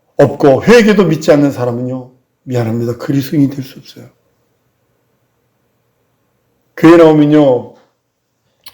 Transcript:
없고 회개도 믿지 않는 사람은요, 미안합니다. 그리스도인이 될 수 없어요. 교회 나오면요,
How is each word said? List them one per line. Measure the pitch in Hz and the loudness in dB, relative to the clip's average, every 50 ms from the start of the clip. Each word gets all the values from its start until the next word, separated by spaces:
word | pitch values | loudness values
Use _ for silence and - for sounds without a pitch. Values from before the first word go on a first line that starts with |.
| _ _ _ | _ _ _
없고 | - 143 131 - - 156 139 131 113 - | -2 -2 -2 -2 0 2 2 2 2 2
회개도 | 185 233 240 202 214 202 196 190 | 2 4 4 4 2 0 0 0
믿지 | 160 160 - - 175 | -2 -2 -4 0 0
않는 | 151 143 143 139 | 0 2 0 -2
사람은요, | - 123 123 120 117 123 127 127 127 127 127 - _ _ _ _ _ _ - | -4 -4 -6 -6 -6 -8 -8 -10 -10 -12 -14 -18 _ _ _ _ _ _ -14
미안합니다. | 131 123 120 117 113 113 117 117 120 117 | -8 -6 -6 -6 -6 -6 -6 -6 -8 -10
그리스도인이 | - - - 139 139 131 - 170 147 139 131 | -10 -8 -6 -6 -6 -4 -4 -2 -2 -2 -2
될 | - 139 131 | -4 -8 -14
수 | - - - | -16 -18 -20
없어요. | - - - 123 120 127 _ _ _ _ _ _ _ _ _ _ _ _ _ _ _ _ _ _ _ _ _ _ _ _ _ _ _ _ _ _ _ _ _ _ _ _ _ _ _ _ _ _ _ _ _ _ _ _ _ _ _ _ - | -20 -20 -20 -20 -20 -20 _ _ _ _ _ _ _ _ _ _ _ _ _ _ _ _ _ _ _ _ _ _ _ _ _ _ _ _ _ _ _ _ _ _ _ _ _ _ _ _ _ _ _ _ _ _ _ _ _ _ _ _ -6
교회 | - 160 160 170 | 0 4 4 6
나오면요, | 170 165 156 156 151 147 147 151 151 147 135 127 117 107 - - _ _ _ _ _ _ _ _ _ _ _ _ _ _ _ _ _ _ - | 6 6 4 4 2 2 2 2 2 2 2 0 -2 -4 -10 -20 _ _ _ _ _ _ _ _ _ _ _ _ _ _ _ _ _ _ -20